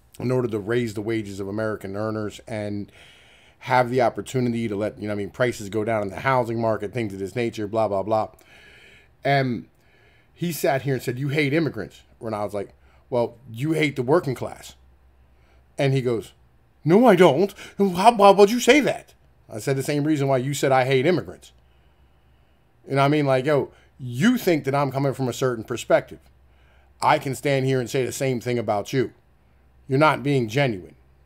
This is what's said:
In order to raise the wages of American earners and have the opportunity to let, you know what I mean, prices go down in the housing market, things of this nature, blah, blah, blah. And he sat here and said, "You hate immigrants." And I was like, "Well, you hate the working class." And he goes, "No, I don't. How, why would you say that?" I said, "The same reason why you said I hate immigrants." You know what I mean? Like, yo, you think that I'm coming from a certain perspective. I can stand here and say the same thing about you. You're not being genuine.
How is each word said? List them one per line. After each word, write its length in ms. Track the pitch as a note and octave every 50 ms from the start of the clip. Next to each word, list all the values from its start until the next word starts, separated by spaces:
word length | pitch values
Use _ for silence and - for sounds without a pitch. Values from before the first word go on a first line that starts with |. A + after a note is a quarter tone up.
| _ _ _ -
In 120 | - B2
order 180 | B2+ B2+ B2 A#2
to 100 | G2+ G#2+
raise 360 | F#2+ G2 A#2 B2 A#2+ A2+ G#2
the 80 | A2
wages 380 | G2+ A2 A2+ A2+ G#2+ G2 G2 F#2+
of 80 | G2+ G2
American 480 | G2+ G#2+ A2 A2 G#2+ F#2 - G2 G2
earners 440 | G2+ G#2+ A2 G#2+ G#2+ G#2+ G2+ - - -
and 440 | - A#2 G#2+ G#2 G#2 G2+ G2+ G2+ - - - - - - - _ _ _ _ _ _ _ _
have 300 | - B2+ B2+ B2+ B2+ A#2
the 100 | B2+ B2+
opportunity 680 | A#2+ A2 - G#2 G2 - - C3 B2 B2 A#2 A#2 A#2 A2
to 80 | G#2
let, 200 | G2 G#2+ G2+ - -
you 100 | G#2 G#2+
know 60 | G#2
what 60 | G#2
I 40 | G2+
mean, 60 | F2+
prices 380 | - - B2+ B2 A2+ - G#2+ G2
go 160 | F#2+ A2 G#2+
down 180 | A2 A2+ G#2+
in 60 | G#2 G2
the 120 | F#2+ -
housing 400 | - C3+ C3+ B2+ A#2+ A2 A#2 A2+
market, 320 | A#2 A2+ A2 G2 G#2 G2
things 200 | F2+ B2 A2+ G2+ G2
of 40 | F#2+
this 160 | G2 F#2 -
nature, 320 | B2+ A#2 A#2 G#2+ A2 G#2+
blah, 220 | G2 G#2 A2+ A2 G2+
blah, 140 | G2+ F#2+
blah. 280 | F#2+ G2+ A2 A2 G#2 - - - _ _ - - - - - - - - - - _ _ _ _ -
And 420 | C3+ C#3 C#3 C3+ B2+ A#2 G2 - - _ _ _ _ _ _ _ _ _ _ _ _ _
he 180 | - E3 F3
sat 300 | D#3+ - - E3+ C#3 C3
here 120 | G#2+ C#3+ C3+
and 80 | A#2+
said, 160 | - - A#2+ B2
"You 100 | C#3+ C#3+
hate 240 | C3 D#3 D3+ C3+
immigrants." 500 | C#3 E3 E3 C3 F#2+ A2 F2+ - - - - _ _ -
And 140 | - A2 A2
I 100 | G#2 G#2
was 100 | G2 G2+
like, 200 | G2+ G2 - - _ _ _ _ _ _ -
"Well, 260 | C3 A#2+ A#2+ A2+ - - - A2+
you 220 | A2+ A#2 C#3 D#3
hate 240 | D#3+ D#3 D#3 D3 C#3
the 60 | C#3
working 320 | B2 A#2+ D3+ F3 - C#3+ B2
class." 420 | - A#2 G2+ - - - - - _ _ _ _ _ _ _ _ _ _ _ _ _ _ _ _ _ _ _ _
And 160 | - D3 C3+
he 100 | C3+ C3+
goes, 300 | A#2+ B2 A#2 G#2+ F#2 - - _ _ _ _ _ _ _ _ _ -
"No, 220 | D3 E3+ G#3+ B3+
I 100 | B3 F#3+
don't. 380 | E3+ F3+ E3 C3 D3+ G3 G3 - - - - - -
How, 340 | G3+ G3 F3 E3+ G3 A#3 A#3+
why 160 | G3+ G3+ G3+
would 200 | G3 F#3 G#3 G3+
you 100 | A#3+ B3
say 200 | - A3+ C4 D4+
that?" 340 | A#3+ D#3+ - - - _ - _ _ _ _ _ _ -
I 100 | A2 A2+
said, 180 | G#2 D3 C3+
"The 60 | C3+
same 220 | C3 - D3 D3 C#3+
reason 240 | D#3 D#3 C#3 C#3 C3+
why 100 | C3+ B2+
you 160 | B2 C#3 D3
said 180 | - D#3+ C#3+
I 120 | C3 C3 B2+
hate 220 | C3 C#3 C3 B2+
immigrants." 460 | E3 F#3 C#3+ G2 F2+ D#2+ - - - _ _ _ _ _ _ _ _ _ _ _ _ _ _ _ _ _ _ _ _ _ _ _ _ _ _ -
You 100 | - C3+
know 60 | C3+
what 40 | C#3
I 20 | C#3+
mean? 180 | D3+ D3+ D3
Like, 200 | C#3 C3 C3 B2
yo, 240 | D3+ D3+ C#3 A2+ - - _ _ _ _ -
you 380 | C3 B2 A#2+ B2 E3 A#3 B3+
think 280 | A#3 - F3+ E3+ D3 -
that 100 | C3+ C3+
I'm 160 | C#3 D3 C3+
coming 240 | B2+ C3+ C#3 C#3 A#2
from 140 | - C3 B2
a 40 |
certain 320 | A2+ - C3+ B2+ B2 A2+ G#2
perspective. 540 | - A#2+ A2+ - - F3 D3+ - - - - _ _ _ _ _ _ _ _ _ _ _ _ _ _ _ -
I 180 | - B2 D3 D#3
can 160 | D3 C#3 C3
stand 320 | - - D3 C#3 C3+ C3
here 140 | C3+ C3+ C3
and 80 | B2 -
say 160 | - C3+ B2+
the 80 | A2+
same 280 | - - C#3+ C3 B2+ A#2
thing 180 | - B2 B2 A#2+
about 340 | A2 G#2+ G#2+ G2+ G2 -
you. 200 | - C3+ A2+ - - _ _ _ _ _ _ _ _ _ _ _ _ _ _ -
You're 100 | C3 C3+
not 240 | D#3 D3+ C3+ A#2
being 260 | A#2+ C#3+ C#3+ C3+ A#2+ G#2
genuine. 460 | G#2+ C#3+ C#3+ B2+ A2 F2+ E2+ - - _ _ _ _ _ _